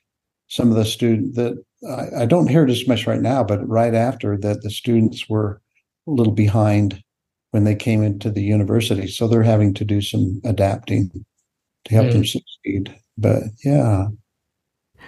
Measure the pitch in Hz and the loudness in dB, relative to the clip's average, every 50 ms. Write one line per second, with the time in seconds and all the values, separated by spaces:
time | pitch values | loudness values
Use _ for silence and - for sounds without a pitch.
0 | _ _ _ _ _ _ _ _ _ _ - - 123 117 110 113 110 - - - | _ _ _ _ _ _ _ _ _ _ -4 0 2 2 4 2 0 0 -2 -2
1 | 123 117 113 110 - - 120 117 120 120 127 - - _ _ _ - - - - | 0 0 0 0 -2 -4 -4 -4 -4 -4 -4 -8 -14 _ _ _ -14 -12 -10 -10
2 | 139 - - - 120 117 175 180 151 127 135 165 147 127 120 120 - 127 120 110 | -10 -8 -4 -2 0 2 2 2 4 4 4 4 4 4 2 0 0 0 -2 0
3 | - 117 113 113 113 113 135 135 113 101 104 104 110 113 113 110 117 120 113 113 | 0 -2 -2 0 0 0 0 0 0 0 -2 -2 -2 -2 0 0 2 2 2 0
4 | 117 123 - - - 104 101 98 104 104 104 - - 104 104 - - 120 117 113 | 0 0 -2 -4 -4 -4 -2 -2 -2 -2 -4 -4 -6 -10 -10 -6 -2 0 2 2
5 | 110 107 - - - - 107 107 104 107 107 - _ _ _ _ _ _ _ _ | 2 2 0 -4 -6 -4 -2 -2 -2 -4 -6 -10 _ _ _ _ _ _ _ _
6 | _ 165 147 120 113 107 101 107 107 101 98 113 104 104 104 104 101 95 98 - | _ -4 0 2 2 2 2 2 2 2 2 2 2 2 2 2 0 0 -4 -8
7 | - _ _ _ _ _ _ _ _ _ - 110 104 107 104 101 - 120 110 107 | -16 _ _ _ _ _ _ _ _ _ 0 0 2 2 0 0 -2 0 0 2
8 | 107 104 98 104 - 113 101 101 101 104 107 104 101 98 110 117 110 - 107 98 | 0 0 -2 -2 -4 -4 -4 -2 0 0 2 2 2 2 0 0 0 0 -2 -4
9 | 98 - - - 117 110 110 113 110 117 110 107 104 101 98 - 107 101 104 101 | -4 -6 -4 -4 0 2 2 4 4 4 4 4 2 2 0 -2 -2 -2 -2 -2
10 | 101 - 110 107 104 92 98 104 - 110 110 98 98 98 104 - - - 110 104 | -2 -2 -2 -2 -2 -2 -4 -4 -4 -4 0 0 0 0 0 -4 -4 -4 -2 -2
11 | 95 90 - - - - _ _ _ _ _ _ _ _ _ _ _ - 110 110 | -2 -4 -6 -14 -18 -18 _ _ _ _ _ _ _ _ _ _ _ 2 2 4
12 | 120 120 117 107 107 - - - - - - _ - - 98 98 98 - - - | 4 4 2 2 0 0 -4 -8 -10 -12 -20 _ -8 -6 -6 -6 -6 -8 -12 -20
13 | _ _ _ 113 104 104 107 - - 110 107 - - 139 143 143 127 113 101 92 | _ _ _ -2 0 2 2 0 -2 -6 -12 -6 -2 0 2 2 2 2 2 0
14 | 95 107 110 - _ _ _ _ _ _ _ _ _ _ _ _ _ _ _ _ | -2 -4 -8 -10 _ _ _ _ _ _ _ _ _ _ _ _ _ _ _ _
15 | - | -20